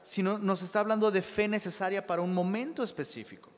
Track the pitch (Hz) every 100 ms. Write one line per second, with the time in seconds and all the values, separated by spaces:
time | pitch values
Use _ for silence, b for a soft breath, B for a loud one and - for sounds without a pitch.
0 | - - 190 208 196 180 180 214 208 220
1 | 214 185 - - 208 214 185 - 190 196
2 | 196 175 180 180 180 214 277 311 233 -
3 | 135 117 107 95 -